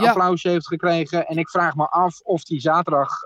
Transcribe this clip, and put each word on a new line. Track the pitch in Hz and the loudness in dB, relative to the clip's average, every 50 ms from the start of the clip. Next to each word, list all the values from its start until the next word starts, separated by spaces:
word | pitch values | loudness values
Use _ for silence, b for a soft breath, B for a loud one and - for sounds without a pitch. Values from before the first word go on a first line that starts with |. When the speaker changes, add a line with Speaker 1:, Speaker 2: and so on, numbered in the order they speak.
Speaker 1:
Ja. | 220 233 | 2 2
Speaker 2:
Applausje | 220 190 180 180 180 165 - 180 | 4 4 4 2 2 0 0 0
heeft | 175 170 156 | 0 0 -2
gekregen. | - 170 160 - 175 170 165 156 - 175 170 156 | -4 -6 -4 0 0 0 0 -2 -2 -2 -4 -2
En | - 160 165 | -2 -4 -4
ik | 165 - | -4 -2
vraag | - 180 175 165 139 | 0 0 0 0 0
me | 151 151 - | -2 -2 0
af | - 170 180 180 - - | 2 2 0 0 -2 -4
of | - - 185 160 - - | -4 -2 -2 -2 -2 -4
hij | 165 139 | -6 -2
zaterdag | 117 156 156 175 170 165 156 139 139 - - - - | 0 2 2 2 2 2 2 0 0 0 -2 -6 -6